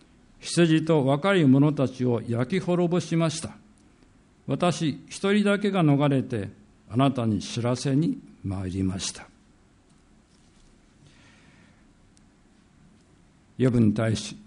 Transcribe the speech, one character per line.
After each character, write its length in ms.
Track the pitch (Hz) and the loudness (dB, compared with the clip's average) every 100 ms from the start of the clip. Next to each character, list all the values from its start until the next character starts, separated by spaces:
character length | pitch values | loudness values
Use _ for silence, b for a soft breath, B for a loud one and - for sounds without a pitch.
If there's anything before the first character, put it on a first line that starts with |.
| b b _ - | b b _ -18
羊 460 | - - 170 160 | -6 2 4 4
と 200 | 160 160 131 | 2 2 2
若 280 | 147 196 196 | 0 2 4
い 80 | |
者 280 | 147 135 147 | 6 6 4
た 160 | 147 127 | 2 -2
ち 160 | - | -2
を 180 | 123 117 107 | -2 -2 -2
焼 340 | 117 127 185 | -4 -2 -2
き 40 | |
滅 240 | 170 175 175 | -2 0 0
ぼ 120 | 175 | 0
し 160 | - 165 | -2 -2
ま 140 | 165 | -2
し 100 | - | -4
た。 160 | - - _ _ b b b b b _ - | -10 -16 _ _ b b b b b _ -6
私 540 | 135 175 151 160 - - | -2 0 0 -2 -4 -10
一 240 | - 196 | -6 0
人 120 | 208 | 2
だ 140 | 202 202 | 2 0
け 120 | 202 | 0
が 120 | 190 | 2
逃 240 | 156 139 147 | 4 4 2
れ 140 | 139 | 0
て、 280 | 110 113 98 - - _ - | -2 -6 -8 -12 -20 _ -6
あ 60 | 117 | 0
な 140 | 139 | 0
た 160 | 131 113 | 2 -2
に 140 | 104 | -2
知 200 | - - | -4 -4
ら 160 | 120 123 | -4 -2
せ 180 | 143 | -2
に 240 | 135 165 - - - | 0 0 -4 -10 -12
参 260 | 98 95 95 | -8 -6 -6
り 120 | 92 | -2
ま 160 | 95 92 | -2 -4
し 140 | - | -8
た。」 160 | - - _ _ _ _ _ _ _ _ _ _ _ _ _ - _ _ _ b b b b b b b b b _ _ _ _ _ _ _ _ _ _ _ _ _ _ _ _ - | -12 -18 _ _ _ _ _ _ _ _ _ _ _ _ _ -20 _ _ _ b b b b b b b b b _ _ _ _ _ _ _ _ _ _ _ _ _ _ _ _ -2
ヨ 120 | 127 | 0
ブ 100 | 120 | 4
に 120 | 110 | 2
対 240 | 104 113 110 | 2 -2 -2
し、 200 | - - | -6 -16